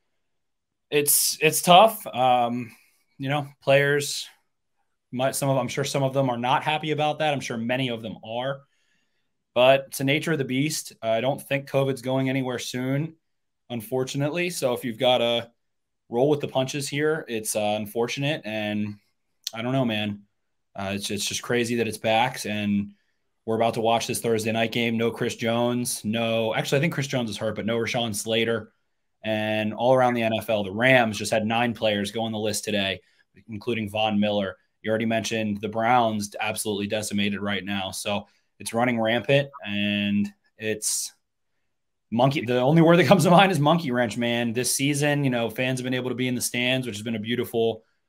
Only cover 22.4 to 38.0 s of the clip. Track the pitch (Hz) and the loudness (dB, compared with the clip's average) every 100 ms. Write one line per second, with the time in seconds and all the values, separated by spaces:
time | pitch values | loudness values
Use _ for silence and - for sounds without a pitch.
22.4 | 104 104 104 101 101 - _ _ _ _ | -6 -2 0 0 -2 -10 _ _ _ _
23.4 | - 113 113 117 113 113 - 117 117 110 | -2 2 2 2 2 2 0 -2 0 0
24.4 | 110 110 117 123 117 113 117 110 120 - | 0 0 0 0 0 0 -2 -2 -4 -2
25.4 | 113 117 120 123 123 - 107 113 113 113 | -2 0 0 0 -4 -4 -4 -2 0 0
26.4 | 110 139 - 139 165 160 135 131 113 101 | 0 -2 0 0 0 -2 -4 -4 -4 -4
27.4 | 110 107 104 117 113 123 117 101 113 113 | -6 -4 -2 -2 -2 -2 -4 -4 -2 0
28.4 | 113 113 - _ _ _ _ _ 107 107 | 2 0 -6 _ _ _ _ _ -4 -2
29.4 | 107 107 107 104 123 131 127 120 113 110 | -2 -2 -2 0 4 4 4 2 0 -2
30.4 | 98 107 98 104 127 127 113 104 104 113 | 0 -2 -2 2 6 6 4 -2 -2 0
31.4 | 107 113 123 107 110 101 98 113 113 110 | 0 0 -2 0 0 0 -2 -4 -6 -4
32.4 | 107 104 - 101 98 90 _ _ _ _ | -4 -4 -2 -2 -2 -4 _ _ _ _
33.4 | - 107 120 113 104 107 110 104 104 104 | -14 -8 -4 -4 -4 -2 0 2 2 0
34.4 | 95 - _ _ 104 110 113 113 107 113 | -2 -6 _ _ -2 -2 0 -2 -2 -2
35.4 | 107 101 107 110 113 127 113 107 104 - | -2 -4 -4 -2 2 4 2 0 -6 -6
36.4 | 110 107 110 101 101 107 - 101 101 98 | -6 -4 -4 -4 -2 -4 -2 -2 -2 -2
37.4 | 101 98 95 101 95 - | -4 -6 -6 -6 -6 -8